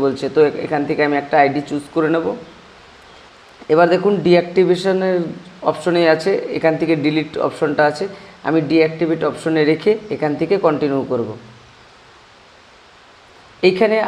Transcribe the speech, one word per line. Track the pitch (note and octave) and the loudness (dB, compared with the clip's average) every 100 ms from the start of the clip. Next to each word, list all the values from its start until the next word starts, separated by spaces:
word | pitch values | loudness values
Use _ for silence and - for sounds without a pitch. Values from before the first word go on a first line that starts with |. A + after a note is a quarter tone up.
বলছে, | C#3 C3+ C3+ | 0 -2 -2
তো | C#3+ D3 - - | 2 2 2 -4
এখান | D3+ C#3+ | -4 -2
থেকে | D3 D3 | 0 0
আমি | C#3+ | 0
একটা | C#3+ D#3 | 0 2
আইডি | C#3 C#3 C#3+ | 2 0 -4
চুজ | D3 C#3+ | -8 -4
করে | E3 D#3 | -2 0
নেব। | E3 D#3+ - - - - - - - - - - - - - - | 0 -2 -8 -12 -20 -20 -20 -20 -20 -20 -20 -20 -20 -20 -20 0
এবার | D#3 E3+ | 2 4
দেখুন | F3+ F#3+ G3+ D#3+ | 2 2 0 4
ডিঅ্যাক্টিভেশনের | F3 F3 F#3+ F3 F3 F#3+ F#3 F#3+ F3+ E3 - - - - | 2 2 0 2 2 0 -2 0 -2 -4 -10 -18 -6 -4
অপশনে | - F3+ F3 E3+ | -2 0 2 4
আছে, | D#3+ G3 G3 - D#3+ | 2 0 -2 -2 -2
এখান | D#3+ D#3 | 0 0
থেকে | D#3+ D#3+ | 0 0
ডিলিট | C#3+ D3+ D3+ - C#3 | 2 0 -4 -4 -4
অপশনটা | - D#3 D3 D3+ | -2 -2 2 0
আছে, | D3+ G3 - - - C3+ | 0 -8 -10 -20 -8 -2
আমি | D#3+ C#3+ | 0 2
ডিঅ্যাক্টিভেট | D#3+ D#3 D#3+ E3+ D#3+ D3+ | 2 2 0 -2 -2 -4
অপশনে | - D#3+ D#3+ D3+ | -4 -2 0 2
রেখে | D#3+ G#3 A3 - | 2 0 -2 -4
এখান | B2+ D3+ C#3+ | -4 -4 -2
থেকে | D#3+ G3 E3 | -2 0 0
কন্টিনিউ | D3 D3 C3+ A2+ | 0 0 -2 -2
করব। | B2 G#2+ G#2 - - - - - - - - - - - - - - - - - - - - - - F#3 | -4 -4 -10 -16 -20 -20 -20 -20 -20 -20 -20 -20 -20 -20 -20 -20 -20 -20 -20 -20 -20 -20 -20 -20 0 0
এইখানে | F#3 A3 A3 | 2 2 2